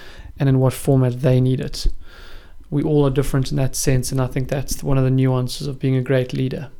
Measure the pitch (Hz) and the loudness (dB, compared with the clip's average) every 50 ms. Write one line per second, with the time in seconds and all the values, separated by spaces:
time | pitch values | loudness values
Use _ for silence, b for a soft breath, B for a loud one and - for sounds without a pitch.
0 | B B B B B B B - 143 139 135 127 131 131 127 - - 147 139 131 | B B B B B B B -2 2 2 4 4 4 2 0 0 2 2 4 4
1 | 131 123 120 123 135 131 127 127 127 127 131 - - - - - - - - B | 4 2 0 0 2 4 4 4 4 2 0 0 -4 -6 -4 0 0 0 0 B
2 | B B B B B B B B B B B B - - 151 143 160 160 151 147 | B B B B B B B B B B B B -10 -4 -2 -2 0 2 4 4
3 | 143 139 131 147 131 - - 135 131 - 147 143 135 127 - - - 147 135 127 | 4 4 2 2 2 2 2 0 0 0 0 0 0 0 -2 0 0 2 2 2
4 | 123 - - 123 127 123 - 139 127 - 139 143 135 - - - - 143 135 135 | 0 0 -2 -2 -2 -2 -2 -4 -4 -2 -2 -4 -4 -4 -6 -4 0 2 2 2
5 | 131 131 131 131 131 131 131 127 127 120 - - 147 143 131 131 - 135 131 131 | 4 4 2 2 2 2 2 0 -2 -4 -6 -8 -8 -8 -6 -4 -2 -2 0 0
6 | 127 - 135 127 127 - - 135 131 127 - - - - - | 0 0 0 0 0 -2 -4 -4 -4 -4 -4 -6 -10 -12 -14